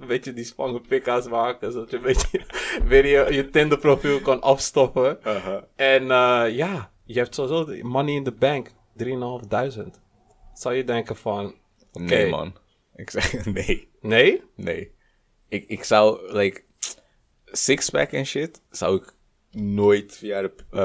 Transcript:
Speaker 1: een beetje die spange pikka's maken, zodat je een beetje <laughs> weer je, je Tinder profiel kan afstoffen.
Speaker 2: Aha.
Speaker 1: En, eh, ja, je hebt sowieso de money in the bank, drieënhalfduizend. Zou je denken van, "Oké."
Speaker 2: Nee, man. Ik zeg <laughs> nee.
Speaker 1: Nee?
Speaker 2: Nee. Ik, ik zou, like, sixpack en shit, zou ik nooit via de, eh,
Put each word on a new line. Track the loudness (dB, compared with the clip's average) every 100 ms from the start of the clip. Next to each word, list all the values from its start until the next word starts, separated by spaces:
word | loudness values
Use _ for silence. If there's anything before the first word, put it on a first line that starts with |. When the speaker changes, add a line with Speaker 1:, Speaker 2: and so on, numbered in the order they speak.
Speaker 1:
een | -4
beetje | -4 -4
die | -10 -12
spange | -6 -6 -6
pikka's | -2 -2 0 -2 -2
maken, | -2 -2 -2 -8
zodat | -8 -8
je | -6
een |
beetje | 0 0 0 -4 -6 -10 -8
<laughs> | -2 4
weer | 6 6
je, | 4 4
je | 0 2
Tinder | 2 4 2
profiel | 4 4 4 0
kan | 2 0
afstoffen. | 4 2 2 2 2 2 0 0
Speaker 2:
Aha. | -4 -4 -4 -8 -10 0
Speaker 1:
En, | 4 4 4
eh, | 4 6 4 2 0
ja, | -4 -4 -10 _
je | _ -4
hebt | -4 -4
sowieso | -2 -2 -4
de | -8
money | -4 -2 -2 -2
in |
the | -4
bank, | 0 0 0 -6 _ _ -10
drieënhalfduizend. | -6 -6 -6 -10 -4 -4 -4 -8 -14 -16 _ _ _ _ -20
Zou | -10 -4 -4
je |
denken | -2 -4 -4 -8
van, | -6 -6 -6 -12 _ _ _
"Oké." | -10
Speaker 2:
Nee, | -2 0 0
man. | -2 -8 -14 _ _ _ -20
Ik | -10
zeg | -4 -4 -4 -6
<laughs> |
nee. | -4 -2 -4 -6 _
Speaker 1:
Nee? | 0 4 6 4 -6 -12
Speaker 2:
Nee. | -8 -8 -10 _ _ _ _ _ -10
Ik, | -10 -8
ik | -12
zou, | 2 4 4 2 -6 -2
like, | -2 -2 _ -12 -12 -12 _ _ _ _ _
sixpack | -6 0 0 0 -2 -2
en | -2 -4
shit, | -4 -6 -10 _
zou | -6 0 0
ik | -2 _ _ _ _
nooit | -8 -4 2 4 4 0 -14
via | -8 -6
de, | -6 -8 -10
eh, | -2